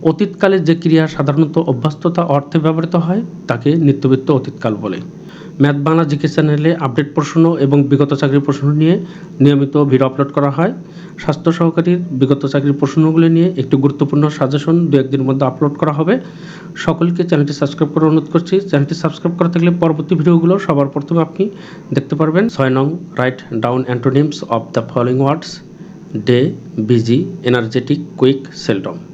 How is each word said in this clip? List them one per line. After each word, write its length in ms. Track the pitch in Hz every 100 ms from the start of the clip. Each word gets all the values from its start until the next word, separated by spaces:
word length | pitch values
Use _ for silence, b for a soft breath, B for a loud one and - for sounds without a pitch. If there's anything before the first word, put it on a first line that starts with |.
| 160
অতীতকালে 460 | 160 208 - 196 190 156
যে 80 | 165
ক্রিয়া 220 | 170 160 156
সাধারণত 420 | - 143 143 156 156 165
অভ্যস্ততা 520 | 123 147 147 175 170 135 143
অর্থে 200 | 139 165
ব্যবহৃত 300 | 156 160 165 175 165
হয় 160 | 196 233 - -
তাকে 220 | 120 143 165 151
নিত্যবৃত্ত 420 | 139 131 131 131 139
অতীতকাল 360 | - - 120 104
বলে। 140 | 107 92 87 - B B B -
ম্যাথ 160 | 139 143 147
বাংলা 180 | 160 160
জিকে 180 | 143 151
চ্যানেলে 360 | 156 156 147 151 170 139
আপডেট 220 | 139 147 -
প্রশ্ন 260 | 143 170 165 165
এবং 140 | 139 143 143
বিগত 200 | 139 143 143
চাকরির 260 | 143 139 143
প্রশ্ন 200 | 143 139 151
নিয়ে 140 | 156 190 B B B -
নিয়মিত 320 | 139 143 139 147 143
ভিডিও 180 | 131 131
আপলোড 220 | 131 143 -
করা 140 | 143 143
হয়। 160 | 180 - B B B B
স্বাস্থ্য 280 | - - - 170
সহকারীর 420 | 170 165 170 175 175 131
বিগত 220 | 135 139 139
চাকরির 240 | 143 143 143
প্রশ্নগুলি 480 | 143 - 160 160 165 165
নিয়ে 120 | 175 180
একটি 140 | 123 131
গুরুত্বপূর্ণ 420 | 139 139 147 151 151 147
সাজেশন 400 | 135 147 143 165 170
দু 40 | 139
একদিনের 240 | 131 135 131
মধ্যে 160 | 135 131
আপলোড 240 | 127 151 143
করা 120 | 156 147
হবে। 160 | 160 254 B B B B B -
সকলকে 380 | - 170 175 175 175
চ্যানেলটি 260 | 151 143 143
সাবস্ক্রাইব 300 | 143 - 151
করে 100 | 160 156
অনুরোধ 180 | 156 -
করছি। 200 | 170 170 185 196
চ্যানেলটি 240 | 143 143 160
সাবস্ক্রাইব 320 | 160 - 170 175
করা 120 | 170
থাকলে 160 | 175 170 175
পরবর্তী 300 | 165 151 156 170
ভিডিওগুলো 340 | 156 170 170 190 -
সবার 260 | 143 139
প্রথমে 260 | 151 143 165 160
আপনি 180 | - 202 - B B B 135
দেখতে 180 | - 147
পারবেন। 240 | 156 160 226
ছয় 180 | - 135 131
নং, 100 | 139 170 - -
write 240 | 127 131 - 117
down 160 | 120 123 127
antonyms 440 | 123 127 131 151 143 - 117
of 60 | -
the 80 | - 113
following 300 | - 120 127 139
words। 220 | 156 - - - B B B - 107 107
ডে, 120 | 120 151 - - - 107
বিজি, 300 | 120 117 127 185 - 123
এনার্জেটিক, 520 | 123 113 127 120 147 - -
কুইক, 220 | 131 139 - -
সেলডম। 320 | - 101 92 85 -